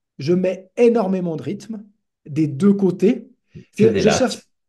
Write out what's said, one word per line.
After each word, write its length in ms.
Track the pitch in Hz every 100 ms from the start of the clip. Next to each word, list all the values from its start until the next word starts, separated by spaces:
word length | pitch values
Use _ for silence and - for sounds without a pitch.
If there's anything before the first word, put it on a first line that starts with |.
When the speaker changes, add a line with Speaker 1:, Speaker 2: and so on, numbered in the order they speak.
| _ -
Speaker 1:
je 100 | 143
mets 380 | 180 180 185 - -
énormément 600 | 240 226 190 190 175 160
de 60 |
rythme 420 | 135 - - 220 - _ _ _ -
des 200 | 143 156
deux 260 | 135 202
côtés. 560 | 196 196 - 185 262 - _ _
Speaker 2:
Que 80 | - -
Speaker 1:
C'est-à-dire, 200 | - 220
Speaker 2:
des 80 | 202
Speaker 1:
je 60 | 214
Speaker 2:
lattes. 120 | -
Speaker 1:
cherche... 200 | 254 - - _